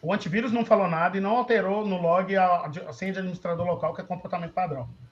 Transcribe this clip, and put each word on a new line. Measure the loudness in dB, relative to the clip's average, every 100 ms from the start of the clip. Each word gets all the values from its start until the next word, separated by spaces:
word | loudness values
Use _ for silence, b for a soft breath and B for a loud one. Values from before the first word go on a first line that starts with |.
o | -2
antivírus | -2 0 -2 0
não | 0
falou | 4 4 4
nada | 2 0 0
e |
não | 0 0
alterou | 2 2 2 0 -2
no | 0
log | 2 2 2
a, | 4 4 4 0 -8 -10
a |
senha | -8 -6
de | -4
administrador | -6 -6 -4 -2 -2
local, | 0 -2
que | -4
é |
comportamento | -8 -8 -6 -6 -4
padrão. | -2 -2 -2 -8 -12 -20